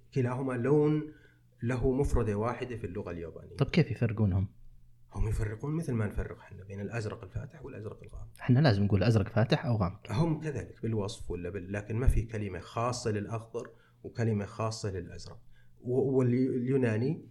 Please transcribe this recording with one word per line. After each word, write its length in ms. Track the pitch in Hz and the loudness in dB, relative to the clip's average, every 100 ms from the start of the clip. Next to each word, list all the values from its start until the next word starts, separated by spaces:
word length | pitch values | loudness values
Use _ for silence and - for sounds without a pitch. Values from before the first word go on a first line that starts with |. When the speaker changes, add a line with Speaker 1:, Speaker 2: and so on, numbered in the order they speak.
| - | -6
Speaker 1:
كلاهما 380 | 139 123 127 135 | -2 0 0 -2
لون 600 | 123 123 151 151 151 151 - - _ _ _ | 0 4 6 6 4 0 -10 -20 _ _ _
له 300 | 117 127 135 | -2 2 2
مفردة 420 | 131 135 123 107 | 2 4 4 2
واحدة 420 | 101 113 120 123 113 | 0 -2 -4 -6 -6
في 100 | 98 | -8
اللغة 240 | 95 90 | -6 -6
اليابانية. 460 | 87 82 - - - | -8 -8 -12 -10 -2
Speaker 2:
طب 100 | 143 | 2
كيف 240 | 175 - | 4 2
يفرقونهم؟ 580 | 110 117 107 104 92 95 - - - - - - | 2 0 2 2 4 0 -4 -20 -20 -20 -20 -8
Speaker 1:
هم 140 | - 110 | -2 0
يفرقون 460 | 104 107 107 143 | 0 -2 -4 -4
مثل 180 | 156 165 | -2 0
ما 140 | 117 101 | 0 0
نفرق 320 | - 92 - | -2 -6 -8
احنا 260 | - 95 | -16 -16
بين 160 | 98 98 | -12 -8
الأزرق 440 | 104 120 107 98 | -6 -4 -6 -6
الفاتح 400 | 95 113 147 156 | -8 -8 -10 -12
والأزرق 380 | 139 - 104 - | -14 -12 -12 -12
الغامق. 260 | - - - - | -14 -14 -14 -4
Speaker 2:
احنا 200 | - 123 | 4 6
لازم 240 | 156 101 | 6 6
نقول 180 | 101 98 | 4 4
أزرق 260 | - 110 98 | 6 4 4
فاتح 380 | - 110 147 127 | 2 2 2 2
أو 100 | 110 | 0
غامق. 360 | 87 - - | 0 -2 -4
Speaker 1:
هم 280 | 107 165 151 | 0 2 0
كذلك 420 | 156 123 87 - | -4 -6 -8 -8
بالوصف 480 | 113 110 101 - - | -4 -2 -2 -6 -8
ولا 200 | 90 87 | -6 -6
بال-، 220 | 98 90 | -8 -6
لكن 240 | 101 104 110 | -6 -4 0
ما 100 | 127 | 4
في 160 | 127 | 4
كلمة 360 | 110 110 104 87 | 2 -2 -6 -6
خاصة 520 | - 113 120 123 117 | -6 -2 -2 -2 -2
للأخضر 600 | 104 98 113 - 117 120 - _ _ | -2 -4 -8 -8 -10 -10 -16 _ _
وكلمة 420 | - - 113 104 | -12 -2 0 0
خاصة 460 | 98 - 110 107 104 | -2 -4 -4 -4 -6
للأزرق. 500 | 92 85 - - - - - - - | -6 -8 -12 -14 -16 -18 -20 -20 -12
و-، 360 | 123 127 135 131 | -2 2 2 4
واليوناني 1120 | 123 123 131 127 123 135 120 110 131 170 - | 4 4 4 2 2 2 4 2 0 -2 -8